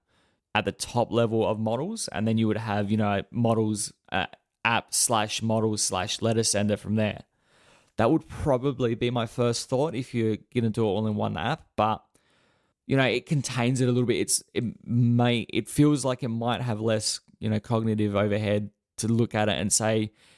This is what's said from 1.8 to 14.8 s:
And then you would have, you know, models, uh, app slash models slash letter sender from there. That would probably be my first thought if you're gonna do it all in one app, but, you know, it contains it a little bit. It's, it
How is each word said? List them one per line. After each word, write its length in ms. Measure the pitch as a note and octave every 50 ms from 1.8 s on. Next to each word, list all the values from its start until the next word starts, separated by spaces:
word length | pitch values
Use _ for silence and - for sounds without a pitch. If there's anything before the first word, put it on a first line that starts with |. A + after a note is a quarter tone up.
| D3+ G3 A3+ A3+ - -
And 180 | - F#2 G#2+
then 120 | A2+ A2+ A2
you 100 | A2 G#2+
would 80 | G#2+
have, 340 | G#2+ A2 A2+ G2+ G#2 G#2 G2
you 60 | A2
know, 260 | A2 G#2+ G#2 G2+ G2 - -
models, 640 | - A#2+ A#2 A2+ A2+ A2+ A2 G#2+ G#2+ G2+ - - - _ _ _
uh, 160 | - - - - - - _ _ _ _ -
app 300 | A2+ A#2 - - _ -
slash 480 | - - - A#2+ A2 G#2+ A2 - -
models 400 | A2+ A2+ A2 A2 A2 A2 G#2+ G#2
slash 400 | - - F#2+ F#2 F#2 G#2 - -
letter 200 | A2 A2+ A2+ A2
sender 360 | A2 - - G2+ G#2 G#2 G#2 G2
from 180 | - G2 G#2
there. 240 | A2 G#2+ G#2 F#2+ - - _ _ _ _ _ _ _ _ _ - _ _ _ _ -
That 120 | A2+ A#2
would 160 | D#3+ D#3+ - -
probably 640 | - - - D#3 C3 B2 B2 C#3+ C3 A#2 B2+ A#2 A#2
be 160 | A2+ B2 A#2+
my 160 | B2 B2 A2
first 420 | A2 - - A#2+ A#2+ A#2 - - -
thought 260 | C3+ B2 D3 E3 -
if 200 | B2 B2+ - -
you're 240 | A#2+ A2 A2 G#2+ G#2 - _ -
gonna 160 | B2 A#2 A2+
do 120 | G#2 A#2
it 40 | A2+
all 200 | G#2+ F#2 G#2+ G#2+
in 80 | A2 G#2
one 220 | G#2 G#2+ G#2 G#2
app, 300 | D#2+ E2 B2 D#3 - - _ _
but, 260 | - G#2+ A2 G#2+ - - _ _ _ _ _ _ _ _ _ _ _ _ _ _ _ _
you 100 | - C3
know, 80 | C3+ C3
it 220 | B2 G#2 B2+ -
contains 540 | - D#3+ C#3+ A#2+ - A#2+ B2+ A#2+ B2 C3+ A#2+
it 80 | C3 B2
a 40 |
little 140 | B2 B2 B2
bit. 140 | A#2 A2 E2
It's, 220 | - - - - - _ -
it 100 | G#2 A#2+ G#2+ - -